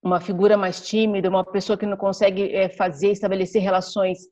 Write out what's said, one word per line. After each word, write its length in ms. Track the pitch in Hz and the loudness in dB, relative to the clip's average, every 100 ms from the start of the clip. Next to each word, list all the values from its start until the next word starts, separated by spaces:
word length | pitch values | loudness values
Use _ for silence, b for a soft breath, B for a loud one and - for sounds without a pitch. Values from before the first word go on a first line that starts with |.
uma 200 | 180 180 | 0 -2
figura 340 | 175 180 208 208 | -2 2 4 4
mais 240 | 185 185 | 2 -6
tímida, 480 | - 214 220 202 185 | -4 0 2 2 0
uma 140 | 190 | 0
pessoa 340 | 185 202 185 202 | 0 -4 -2 -2
que 80 | 208 | -2
não 120 | 196 | -2
consegue, 560 | 196 185 202 190 196 | -4 2 2 2 -2
é, 160 | 190 190 | 0 -2
fazer, 420 | - 185 143 196 | 0 -4 0 0
estabelecer 500 | 202 202 190 180 226 | 0 -2 -2 0 0
relações 580 | 190 185 185 208 190 185 - | 2 0 -2 -2 -2 -2 -10